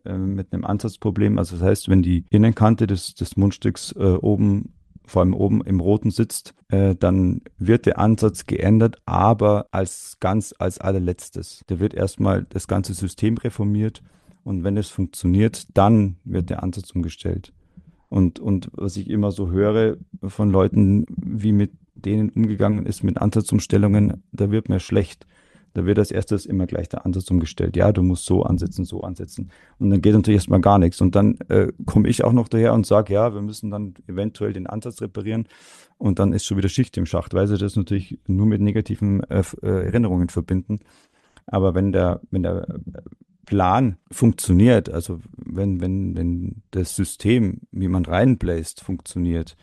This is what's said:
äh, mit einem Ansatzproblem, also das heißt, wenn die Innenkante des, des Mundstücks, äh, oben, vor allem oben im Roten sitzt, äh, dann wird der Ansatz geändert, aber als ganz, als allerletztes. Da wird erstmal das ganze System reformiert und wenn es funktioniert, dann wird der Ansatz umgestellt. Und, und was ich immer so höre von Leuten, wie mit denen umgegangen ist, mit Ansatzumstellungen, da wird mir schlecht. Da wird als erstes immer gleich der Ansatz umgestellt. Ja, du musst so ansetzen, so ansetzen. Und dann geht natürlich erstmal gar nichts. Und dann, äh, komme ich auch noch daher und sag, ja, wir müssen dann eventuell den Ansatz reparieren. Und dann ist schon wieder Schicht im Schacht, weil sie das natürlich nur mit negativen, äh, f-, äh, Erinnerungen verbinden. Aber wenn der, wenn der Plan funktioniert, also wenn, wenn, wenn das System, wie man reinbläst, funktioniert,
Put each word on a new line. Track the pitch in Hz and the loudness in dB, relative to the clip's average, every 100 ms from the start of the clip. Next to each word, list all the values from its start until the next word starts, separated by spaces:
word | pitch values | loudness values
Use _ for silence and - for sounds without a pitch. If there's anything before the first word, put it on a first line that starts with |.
| - | -10
äh, | 95 | -6
mit | 95 95 92 | -4 -6 -6
einem | 90 - | -8 -4
Ansatzproblem, | 101 110 - 107 101 104 101 | -4 -4 -4 -4 0 2 2
also | 87 87 | -2 -2
das | 92 | 0
heißt, | 101 - | 0 2
wenn | 95 | 2
die | 87 87 - | 4 0 2
Innenkante | 107 113 113 110 113 104 | 4 4 4 4 4 0
des, | 95 - - | -2 -6 -10
des | 87 - | -6 0
Mundstücks, | 101 - 104 - - | 0 0 -4 -4 -10
äh, | - | -2
oben, | 98 90 107 104 104 101 - - _ - | 0 2 2 2 2 0 -4 -14 _ -20
vor | - 92 | -4 2
allem | 92 | 2
oben | 92 101 107 | 2 0 0
im | - 95 | 0 0
Roten | 87 104 110 | 2 2 0
sitzt, | - 110 - - _ _ | -2 -2 -4 -14 _ _
äh, | 98 98 90 | 0 2 2
dann | 90 95 90 87 - - | 2 2 2 -2 -8 -4
wird | 90 120 - | 2 2 2
der | - | 2
Ansatz | 107 113 107 - - | 2 2 0 -2 -6
geändert, | - 101 110 113 - - | -2 2 4 4 0 -4
aber | 90 101 104 104 104 - | 0 2 2 2 0 -2
als | 95 95 - - - | -4 -4 -8 -18 -6
ganz, | 92 104 - - | -2 -2 -4 -6
als | 92 - | -6 -4
allerletztes. | 98 95 90 90 - 90 87 - - | -4 -2 -2 -6 -10 -16 -16 -18 -8
Da | 87 | -2
wird | 104 - | -2 -2
erstmal | 98 - 101 95 95 | -4 -2 0 0 -4
das | 98 - | -10 -4
ganze | 95 95 | -4 -2
System | 90 95 - 107 113 | -6 -6 -2 -2 -2
reformiert | 123 - 101 104 107 - - _ _ _ | -4 -4 -2 0 -2 -6 -18 _ _ _
und | - 95 | -8 -4
wenn | 95 101 | -2 -4
es | 101 | -4
funktioniert, | - 92 - 90 95 110 - - - | -6 -6 -4 0 2 2 -2 -2 2
dann | 101 110 98 87 | 4 4 2 -4
wird | - 92 87 | -6 -6 -4
der | 95 | -4
Ansatz | 95 98 - | -6 -8 -8
umgestellt. | 90 82 - 87 92 - _ _ - - _ _ | -6 -6 -6 -6 -6 -10 _ _ -20 -20 _ _
Und, | 104 90 - | 0 2 0
und | 107 98 - | -4 -4 -4
was | - 98 101 | -8 -8 -8
ich | - | -4
immer | 107 104 | -2 -2
so | 98 92 | -2 -2
höre | 92 104 110 110 - - - | 2 2 4 2 0 -10 -12
von | 98 - 104 | -10 -2 2
Leuten, | 95 95 - 98 101 - - | 4 4 2 2 2 0 -8
wie | 90 110 107 | -8 -2 2
mit | 104 101 - _ | 2 0 -4 _
denen | - 98 107 107 | -10 -4 -2 0
umgegangen | - 110 104 104 104 98 | 0 0 2 0 0 -4
ist, | - | -4
mit | 98 95 | -4 0
Ansatzumstellungen, | 104 110 104 104 - 101 101 104 101 - - | 0 0 0 -2 2 2 4 4 2 -2 -10
da | - 101 | -4 0
wird | 107 - | 0 0
mir | 98 | -4
schlecht. | - 101 95 - _ _ _ _ _ | 0 0 0 -8 _ _ _ _ _
Da | - 90 | -2 2
wird | 104 | 2
als | 101 | 2
erstes | 95 - 101 - | -2 -2 -4 -2
immer | 95 87 | -4 -2
gleich | 85 87 | -4 -8
der | - 92 | -6 -4
Ansatz | 90 - | -4 0
umgestellt. | 90 82 - 90 90 | 0 0 -4 -2 2
Ja, | 95 | 2
du | 98 | 4
musst | 92 90 - | 2 0 0
so | 92 | 0
ansetzen, | - 87 87 - | 2 -2 -4 -6
so | 90 92 | -8 -8
ansetzen. | 92 90 90 - 90 - _ _ | -10 -12 -14 -12 -14 -16 _ _
Und | 101 | 2
dann | 98 | 4
geht | 107 104 | 6 6
natürlich | 110 104 | 6 2
erstmal | - 95 | 4 2
gar | 101 101 | 4 6
nichts. | 87 - | 4 2
Und | 95 101 | 2 4
dann, | 104 - - | 2 0 0
äh, | 98 95 - - | 0 0 -4 0
komme | 107 104 | 2 2
ich | 113 | 2
auch | - | 2
noch | 123 110 | 2 2
daher | 113 117 | 2 2
und | 117 95 | 2 2
sag, | 101 98 | 2 2
ja, | 101 117 104 | 0 0 -2
wir | |
müssen | 104 104 104 | -8 -8 -8
dann | 104 101 - - | -8 -10 -12 -10
eventuell | 92 104 - 104 | -6 -6 -4 -6
den | 95 - | -6 -8
Ansatz | 110 123 - | -10 -12 -12
reparieren. | 107 104 101 113 113 _ - - _ _ | -10 -8 -6 -6 -6 _ -20 -20 _ _
Und | 104 92 | -2 2
dann | 98 | 0
ist | 98 - | 0 -2
schon | 98 | -2
wieder | 95 | -2
Schicht | - 123 - | -2 -2 -4
im | 85 | -4
Schacht, | 87 - 92 | -4 -2 -2
weil | 101 | 0
sie | 101 | 0
das | 98 107 | -2 -2
natürlich | 90 98 - - - | -2 -4 -6 -12 -4
nur | 95 107 | 0 2
mit | 104 | 2
negativen, | 104 107 104 101 104 98 - | 0 0 -4 -4 -2 -2 0
äh, | 95 | -2
f-, | 90 - | -2 -6
äh, | 98 | -4
Erinnerungen | 95 90 117 110 90 87 | -2 0 0 0 0 0
verbinden. | 87 82 92 - 107 - _ _ _ _ _ - | -4 -2 -4 -4 -8 -10 _ _ _ _ _ -6
Aber | 98 95 87 | 0 2 2
wenn | 98 | 0
der, | 92 90 87 - | 2 0 -2 -4
wenn | 95 | -4
der | 87 90 85 - - - - - _ _ - | -2 -4 -8 -12 -14 -16 -20 -20 _ _ -2
Plan | 101 90 110 127 92 _ | 2 4 2 2 -2 _
funktioniert, | - 113 - - 90 117 113 - | 2 2 2 2 6 6 4 2
also | 82 - 82 - - | -6 -8 -10 -14 -18
wenn, | - 90 101 90 | -10 -4 -2 -2
wenn, | 90 95 92 87 | -2 -2 -4 -4
wenn | 87 87 90 - _ | -4 -4 -6 -10 _
das | 95 90 - | -4 -4 -4
System, | 92 - 101 123 101 - - | -4 -2 0 2 0 -4 -10
wie | - 95 | -6 -2
man | 90 80 | 0 0
reinbläst, | 90 131 117 90 82 80 - | 2 2 2 -2 -4 -6 -12
funktioniert, | - 87 - 90 87 85 80 - | -10 -10 -8 -4 -2 -2 -4 -14